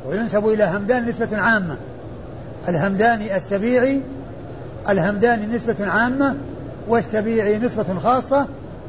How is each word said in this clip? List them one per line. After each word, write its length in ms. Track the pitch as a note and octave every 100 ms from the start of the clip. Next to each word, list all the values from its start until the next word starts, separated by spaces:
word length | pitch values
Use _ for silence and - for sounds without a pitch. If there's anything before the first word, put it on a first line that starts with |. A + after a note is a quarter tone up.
| C3
وينسب 400 | F3+ A3+ G#3 G#3+
إلى 160 | A3
همدان 420 | G3+ G3 G3+ B3 A#3
نسبة 300 | G#3 A3+ G#3+
عامة. 380 | G3 A3 F3+ C3 - - - - - - - - -
الهمداني 680 | E3+ G3 G3 A3+ A3+ G#3 F#3+
السبيعي، 640 | - G3+ A3 B3 B3+ C#4 C4 - - - - - - - -
الهمداني 680 | G3 E3+ G3+ A#3 A#3 G#3 A#3
نسبة 200 | A#3 G#3 G3+
عامة، 480 | F#3 A#3+ C4+ C#4 C#4 - - - - -
والسبيعي 720 | A#3 - G#3+ G#3+ A3+ G#3 G#3
نسبة 400 | A#3+ G#3+ F#3 F#3
خاصة، 440 | G#3 B3+ A#3+ C4+ C4 - - -